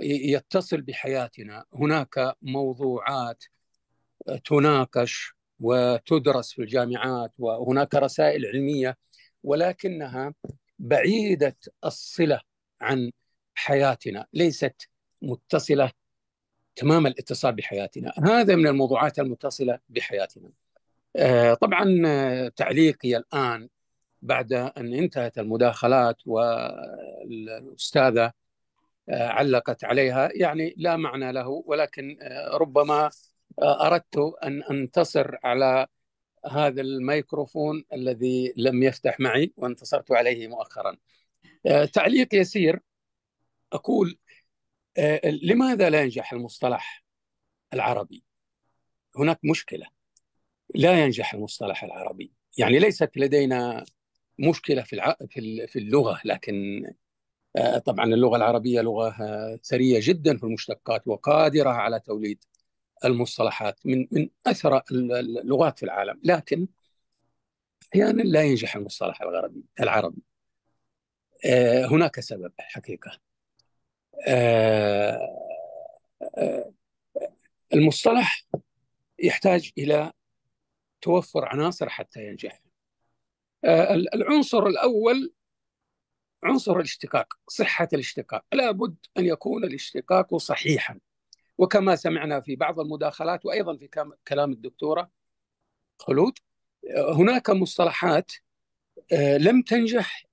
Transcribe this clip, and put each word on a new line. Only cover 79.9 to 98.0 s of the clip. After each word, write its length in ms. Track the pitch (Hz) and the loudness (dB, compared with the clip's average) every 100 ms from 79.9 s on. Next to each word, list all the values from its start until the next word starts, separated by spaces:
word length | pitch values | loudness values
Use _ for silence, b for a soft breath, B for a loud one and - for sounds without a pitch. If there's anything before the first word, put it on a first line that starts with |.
| 147 156 - _ _ _ _ _ _ _ - | 0 0 -10 _ _ _ _ _ _ _ -10
توفر 440 | - 175 170 - | 0 0 2 -4
عناصر 440 | 131 135 156 - - | -4 -2 -2 -2 -8
حتى 380 | - - - 104 | -8 -14 -14 -16
ينجح. 340 | 101 123 - _ _ _ _ _ _ _ _ _ _ | -12 -14 -14 _ _ _ _ _ _ _ _ _ _
آه، 300 | - 165 175 | 4 4 4
ال-، 200 | 175 180 | 2 0
العنصر 520 | 226 - 294 - 233 196 | -2 2 2 2 2 2
الأول 640 | 180 247 220 226 262 269 _ _ _ _ _ _ _ _ _ _ - | 2 2 2 2 2 -2 _ _ _ _ _ _ _ _ _ _ -6
عنصر 320 | - 262 - 180 | 0 0 2 0
الاشتقاق، 580 | 151 - - 131 - - - | 0 -6 -2 -2 -2 -8 -12
صحة 400 | - - - 170 | -4 -2 0 -2
الاشتقاق. 520 | 147 123 - - 107 - | -2 -4 -10 -8 -10 -4
لا 180 | 277 247 | -2 0
بد 260 | 196 233 165 - - | 0 -4 -8 -10 -2
أن 80 | 180 | -2
يكون 380 | 160 - - | -2 -4 -4
الاشتقاق 720 | 190 135 - 143 - 185 185 165 | -6 -8 -10 -8 0 0 2 -4
صحيحا، 600 | - 143 143 147 - - _ _ _ - b - | -4 -4 0 0 -2 -12 _ _ _ -20 b 0
وكما 380 | 180 208 190 170 | 4 4 4 2
سمعنا 440 | - 160 151 143 | 0 -2 -2 -4
في 160 | 139 131 | -6 -4
بعض 240 | 156 165 | -4 -4
المداخلات 640 | 151 151 147 - 165 175 - | -6 -4 -4 -4 -4 -4 -4
وأيضا 300 | 214 180 147 | -4 -4 -6
في 120 | 143 | -10
كام-، 240 | 156 147 - - | -8 -10 -10 -6
كلام 240 | 143 143 | -2 -2
الدكتورة 580 | 120 127 - 151 160 175 _ _ _ _ _ _ _ _ _ | -4 -10 -6 -2 -2 -4 _ _ _ _ _ _ _ _ _
خلود، 400 | - 131 220 - _ _ _ _ - 135 | -2 2 2 0 _ _ _ _ -6 -2
آه، 160 | 143 | 0
هناك 380 | 156 196 247 220 | 4 6 4 2
مصطلحات، 840 | 196 175 - 170 - | 0 0 0 0 2